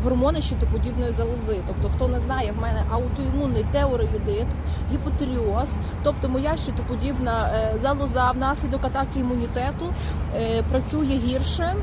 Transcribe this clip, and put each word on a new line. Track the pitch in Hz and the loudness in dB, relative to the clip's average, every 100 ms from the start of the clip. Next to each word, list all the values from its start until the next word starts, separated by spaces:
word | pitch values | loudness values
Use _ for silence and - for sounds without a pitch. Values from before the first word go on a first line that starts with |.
гормони | 247 254 262 311 | 2 2 2 2
щитоподібної | 285 240 240 226 247 233 240 | 0 0 0 2 0 0 -2
залози. | - 233 240 220 202 175 | 0 -2 -2 -2 -2 -2
Тобто, | 190 - - | -2 0 2
хто | 254 | 2
не | 247 | 2
знає, | - 262 220 202 | 0 0 0 0
в | |
мене | 226 220 208 | 0 0 2
аутоімунний | - - - - 185 190 233 208 | 0 0 -2 0 0 2 0 2
теороїдит, | 285 285 247 233 214 208 202 233 - - - - | 2 2 2 2 0 0 0 0 -2 -2 -2 -2
гіпотеріоз. | 277 302 285 277 254 220 202 285 - - - | -2 0 0 0 0 0 0 0 -2 -4 -2
Тобто | 285 294 269 | 0 0 0
моя | 262 285 320 | 0 0 0
щитоподібна, | - - - 226 269 277 254 226 214 | -2 -2 -2 -2 -2 0 0 0 0
е, | 220 - - | 0 0 0
залоза | 269 185 - - 151 | 0 0 0 2 2
внаслідок | 254 269 285 - 269 262 | 2 0 0 0 0 0
атаки | 269 269 269 | -2 -2 -2
імунітету, | 247 247 233 247 254 - 339 359 - - - - | 0 0 -2 -2 -2 -4 -4 -4 -2 -2 -2 -2
е, | 190 180 170 | 0 0 2
працює | 254 269 302 285 269 233 | 0 0 0 2 2 2
гірше | 254 - - 339 392 | 0 0 0 0 0